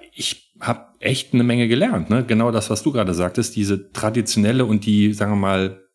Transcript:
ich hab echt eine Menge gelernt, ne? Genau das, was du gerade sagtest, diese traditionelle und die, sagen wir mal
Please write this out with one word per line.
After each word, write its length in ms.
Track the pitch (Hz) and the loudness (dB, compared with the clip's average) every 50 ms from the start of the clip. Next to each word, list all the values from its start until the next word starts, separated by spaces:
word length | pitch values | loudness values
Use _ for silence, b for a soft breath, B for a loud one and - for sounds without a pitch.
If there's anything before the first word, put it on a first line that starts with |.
| - - | -18 -20
ich 400 | - - - - - - _ _ _ - | -12 -8 -8 -8 -8 -8 _ _ _ -10
hab 360 | - 117 120 - - _ _ - | -6 -6 -6 -6 -8 _ _ -6
echt 340 | - 107 - - - - | -4 -4 -4 -4 -4 0
eine 120 | - 120 120 | 0 2 2
Menge 240 | 120 120 123 120 113 | 2 2 0 2 2
gelernt, 420 | 120 139 202 254 202 92 80 - | 2 2 2 0 0 -2 0 0
ne? 140 | 107 131 127 | 0 0 2
Genau 240 | 123 110 110 117 120 | 2 2 2 2 2
das, 180 | 113 110 - - | 0 0 -2 -2
was 140 | 110 - | -4 -2
du 80 | - 156 | -2 -2
gerade 240 | 135 117 101 92 85 | 0 0 0 0 0
sagtest, 400 | 87 90 - - 120 110 - - | -2 -2 -2 -2 -4 -4 -4 -2
diese 380 | 113 101 101 101 95 - - | -4 -2 -2 -2 -4 -4 -10
traditionelle 720 | - - 107 107 113 120 107 - - 117 101 107 123 131 127 | -8 -4 -4 -2 0 -2 -2 0 0 2 2 2 2 2 2
und 200 | 107 107 104 - | 2 0 0 2
die, 260 | 110 104 104 101 104 | 2 4 4 4 2
sagen 200 | 104 - 104 104 | 2 0 -2 0
wir 40 | 104 | 0
mal 460 | 98 95 98 95 95 95 95 101 - _ _ | 0 2 2 2 2 0 -2 -4 -10 _ _